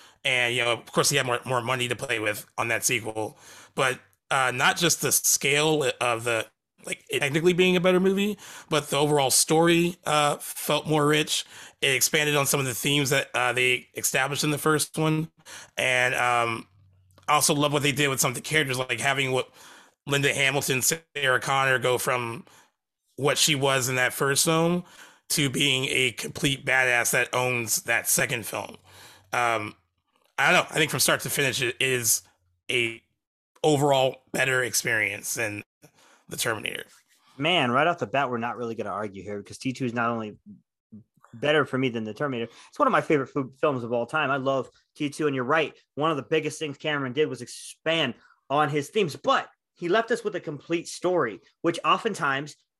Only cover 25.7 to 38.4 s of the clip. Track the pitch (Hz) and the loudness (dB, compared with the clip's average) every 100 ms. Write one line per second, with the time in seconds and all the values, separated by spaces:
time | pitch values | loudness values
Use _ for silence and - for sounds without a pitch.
25.7 | 131 135 127 127 - - - 147 135 131 | 0 0 0 0 -2 -10 -2 -2 -2 0
26.7 | 131 127 120 110 131 123 127 127 123 113 | 2 2 2 2 0 0 0 0 -2 -2
27.7 | - - 117 - - 123 120 98 107 98 | -4 0 -2 0 0 0 -4 -6 -8 -10
28.7 | - _ - - - - 123 120 113 104 | -14 _ -20 -20 -20 -6 0 0 0 -4
29.7 | - _ _ _ _ _ - 147 180 - | -12 _ _ _ _ _ 0 4 4 2
30.7 | 156 156 135 170 143 127 151 135 127 123 | 0 0 0 2 0 -2 -2 -2 0 -4
31.7 | - 131 127 110 - - _ _ _ - | -2 -2 0 0 -2 -4 _ _ _ -4
32.7 | 123 113 113 _ _ _ _ _ _ 156 | -2 -2 -6 _ _ _ _ _ _ 2
33.7 | 139 143 135 131 - _ 120 131 127 117 | 4 4 4 2 0 _ -2 0 0 0
34.7 | - 127 110 101 104 - 127 110 104 - | -2 0 0 -2 -4 -8 -6 -6 -6 -14
35.7 | _ - _ - _ - 85 123 107 - | _ -20 _ -20 _ -14 -6 -4 -4 -6
36.7 | - - _ _ _ _ - 151 180 123 | -8 -14 _ _ _ _ -4 0 2 2
37.7 | 127 165 170 104 131 123 120 | 2 2 0 -2 -2 -2 -4